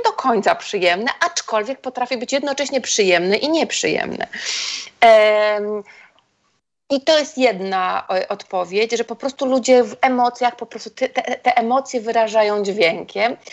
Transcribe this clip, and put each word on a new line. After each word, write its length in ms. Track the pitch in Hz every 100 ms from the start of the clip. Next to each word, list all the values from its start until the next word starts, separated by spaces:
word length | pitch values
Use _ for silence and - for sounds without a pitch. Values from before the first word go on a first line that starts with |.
do 80 | 466
końca 420 | 427 262 226 202
przyjemne, 560 | 185 - 208 175 175 233 -
aczkolwiek 600 | 339 339 - 220 214 269
potrafi 360 | 269 247 247 254
być 160 | 240
jednocześnie 480 | 277 285 277 285 269
przyjemne 560 | - - 196 175 180 208
i 120 | 285
nieprzyjemne. 460 | 320 269 - - 151 - - - - - - - - - -
Em, 840 | 233 220 214 214 214 208 208 208 202 - - _ _ _ _ _ _ _ -
i 100 | 277
to 180 | 269 311
jest 200 | 285 -
jedna, 680 | 254 190 190 190 185 190 -
e, 180 | 190 -
odpowiedź, 640 | 202 - 190 175 190 226
że 120 | 233
po 120 | 233 226
prostu 300 | 277 - 262
ludzie 380 | 262 233 254
w 120 | 226 208
emocjach, 560 | 262 254 247 240 240 233
po 100 | 226
prostu 240 | 233 214
te, 180 | - 254
te, 140 | -
te 340 | - - - 247
emocje 440 | 233 254 269 254
wyrażają 640 | 220 233 220 214 214 208
dźwiękiem, 720 | 202 202 165 165 175 196 220 262 -